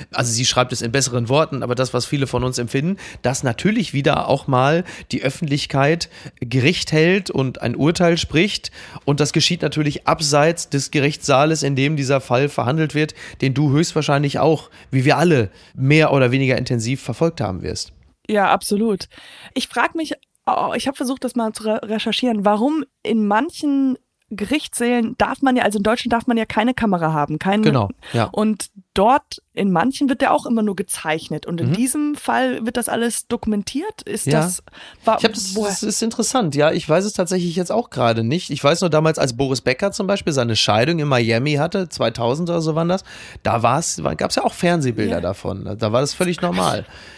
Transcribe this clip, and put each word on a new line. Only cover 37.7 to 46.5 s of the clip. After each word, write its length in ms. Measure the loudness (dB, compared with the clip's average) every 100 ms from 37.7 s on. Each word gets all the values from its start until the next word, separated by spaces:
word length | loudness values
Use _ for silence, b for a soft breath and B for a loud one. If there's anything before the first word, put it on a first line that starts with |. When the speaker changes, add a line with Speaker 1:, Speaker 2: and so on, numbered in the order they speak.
| -2 -2
Speaker 1:
gerade 340 | 0 2 2
nicht. 240 | 0 -2 -4
Ich 160 | 0
weiß 160 | 2 2
nur 80 | 2
damals, 300 | 2 2 2
als 180 | 0 0
Boris 240 | -2 0
Becker 320 | 0 0 -2
zum 140 | -2 -2
Beispiel 260 | -2 0
seine 240 | 0 0 2
Scheidung 420 | 2 2 2 0
in 100 | 2
Miami 460 | 2 2 2 2 0
hatte, 340 | 0 -2 -4
zweitausend 580 | -2 -2 0 0 0 -2
oder 140 | 0
so 120 | 0
waren 140 | 0 0
das, 160 | -2 B B B B
da 200 | -2 2
war's, 400 | 2 2 -2 -4
war, 140 | -4 -2
gab's 200 | -2 -2
ja 80 |
auch 100 | -2
Fernsehbilder 600 | 0 0 2 0 0 -2 -2
Speaker 2:
Ja. 40 |
Speaker 1:
davon. 560 | -4 -4 -6 -6 -8 -4
Da 140 | 0
war 80 | 0
das 140 | 0
völlig 260 | -2 -2 -2
normal. 460 | -2